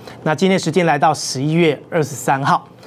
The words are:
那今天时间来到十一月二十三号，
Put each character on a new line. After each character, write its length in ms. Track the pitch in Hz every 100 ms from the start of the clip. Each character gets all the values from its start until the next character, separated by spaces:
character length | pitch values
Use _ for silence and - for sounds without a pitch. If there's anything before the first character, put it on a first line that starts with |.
| - -
那 120 | 160 151
今 140 | 190
天 100 | 190
时 100 | -
间 160 | 165 170
来 140 | 147
到 140 | 165
十 280 | 147 - 131
一 120 | 143
月 280 | 160 165 131 -
二 100 | 170
十 100 | 147
三 340 | 120 - 135
号， 240 | 139 175 - -